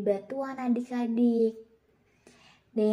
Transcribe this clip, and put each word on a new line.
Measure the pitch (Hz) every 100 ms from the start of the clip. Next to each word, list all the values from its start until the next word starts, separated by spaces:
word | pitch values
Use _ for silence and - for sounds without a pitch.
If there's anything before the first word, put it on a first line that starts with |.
batuan | 202 196 196 269 269 262
adik-adik. | 254 240 247 247 233 233 240 233 226 226 - _ _ _ _ _ _ _ _ _ _
Dan | 220 214